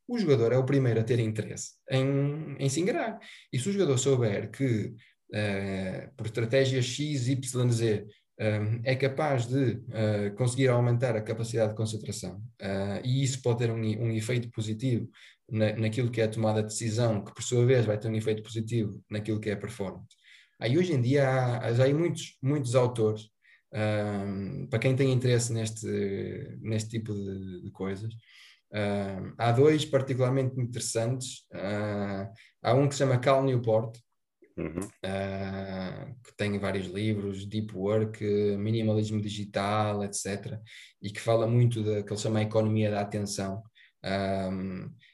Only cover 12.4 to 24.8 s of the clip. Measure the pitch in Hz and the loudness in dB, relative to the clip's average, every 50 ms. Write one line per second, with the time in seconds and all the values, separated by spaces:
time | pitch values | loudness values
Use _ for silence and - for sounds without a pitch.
12.4 | 110 123 - - 101 98 98 98 98 101 98 98 - 127 127 135 139 127 - - | -14 -16 -14 -10 -6 -4 -2 -2 -2 -2 -4 -4 -2 0 0 2 0 0 -2 0
13.4 | - 123 113 120 120 113 113 113 110 110 107 107 117 113 113 110 110 - 123 120 | 0 0 2 2 2 0 0 0 -2 -2 -2 -2 -2 -2 -2 -2 -2 0 -2 -2
14.4 | 117 - - - 110 110 110 110 131 131 117 104 - - - - - - - _ | -2 -4 -6 -6 -4 -4 -4 -2 0 0 0 0 -2 -4 -12 -20 -20 -20 -20 _
15.4 | _ - - 110 107 107 107 113 113 110 107 131 123 117 120 113 110 110 110 117 | _ -4 0 2 2 2 2 0 0 0 0 0 0 0 2 2 0 0 0 0
16.4 | 113 107 107 110 107 - - - 123 113 107 117 120 117 110 98 - - - - | 0 2 2 0 0 -2 -4 -4 -4 -2 0 0 2 2 0 -2 -4 -8 -12 -10
17.4 | - - 127 120 120 120 131 123 113 107 107 104 - 113 110 110 107 110 107 107 | -4 0 2 4 6 6 6 4 4 2 0 0 -2 -2 -2 -2 0 -2 -2 -2
18.4 | - - 110 113 110 113 120 117 107 95 95 95 - - 107 107 107 110 107 104 | -4 -8 -6 -6 -4 -2 0 0 0 -2 -4 -8 -12 -8 -8 -6 -4 -2 -2 -2
19.4 | 107 107 101 95 - 95 - - 101 - - - - - _ _ _ - - - | -2 -4 -4 -4 -6 -8 -6 -6 -6 -6 -6 -10 -16 -20 _ _ _ -20 -20 -20
20.4 | _ _ _ - - 117 131 170 185 180 160 127 117 123 139 143 139 131 131 131 | _ _ _ -4 0 2 2 2 2 2 2 2 2 4 4 4 4 4 2 2
21.4 | 127 123 120 120 110 113 117 120 131 135 143 151 170 165 135 - - - - - | 2 0 0 -2 0 0 4 4 4 4 4 4 2 0 -2 -4 -8 -12 -10 -4
22.4 | - 131 147 151 127 120 117 131 123 120 120 117 110 107 107 110 - - _ _ | 0 0 0 0 0 2 4 4 4 4 2 2 2 2 2 -2 -8 -16 _ _
23.4 | _ _ - _ _ - - 107 107 107 107 107 104 104 104 101 98 101 98 98 | _ _ -20 _ _ -10 -4 -2 0 0 0 0 0 -2 -2 -4 -4 -4 -4 -4
24.4 | 98 92 - - - - - 113 | -6 -6 -6 -8 -6 -2 -2 0